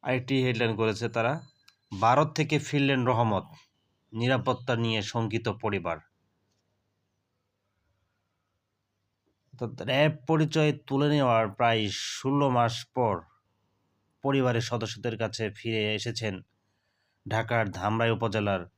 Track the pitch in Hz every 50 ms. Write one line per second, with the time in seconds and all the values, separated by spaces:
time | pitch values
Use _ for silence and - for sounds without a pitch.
0 | - 127 127 127 123 - 135 131 127 127 123 113 120 113 113 101 113 110 107 104
1 | 117 117 - 120 113 117 143 160 - - _ _ _ - _ _ _ _ - 98
2 | 104 113 123 135 156 156 - - 156 - 156 147 147 - - 147 139 139 139 131
3 | 123 123 127 113 120 113 104 95 - - - - - _ _ _ _ _ _ _
4 | _ _ - 110 117 123 131 127 - 131 123 - - - 123 113 117 113 113 110
5 | 101 - - 120 113 107 104 110 113 110 101 - - 110 101 98 85 87 82 78
6 | - _ _ _ _ _ _ _ _ _ _ _ _ _ _ _ _ _ _ _
7 | _ _ _ _ _ _ _ _ _ _ _ _ _ _ _ _ _ _ _ _
8 | _ _ _ _ _ _ _ _ _ _ _ _ _ _ _ _ _ _ _ _
9 | _ _ _ _ _ _ _ _ _ _ - 123 120 113 117 123 - - 127 135
10 | 147 156 156 151 - - 160 156 156 156 156 160 151 151 139 123 - - 135 139
11 | 143 147 147 147 139 127 117 113 113 107 98 _ 123 117 117 113 107 101 95 -
12 | - - - - - 131 139 143 143 139 127 123 120 117 120 120 - _ _ 127
13 | 123 113 98 85 82 _ _ _ _ _ _ _ _ _ _ _ _ _ _ _
14 | _ _ _ _ _ 139 139 139 131 123 120 117 117 - 120 117 113 104 - -
15 | - 120 110 110 113 107 104 - 113 104 101 104 - 117 113 110 107 107 107 104
16 | - 120 113 - 113 107 95 92 - _ _ _ _ _ _ _ _ _ _ _
17 | _ _ _ _ _ - 110 110 113 113 123 117 110 107 95 101 92 104 110 110
18 | 117 117 113 - 113 113 101 110 104 104 98 92 85 87 _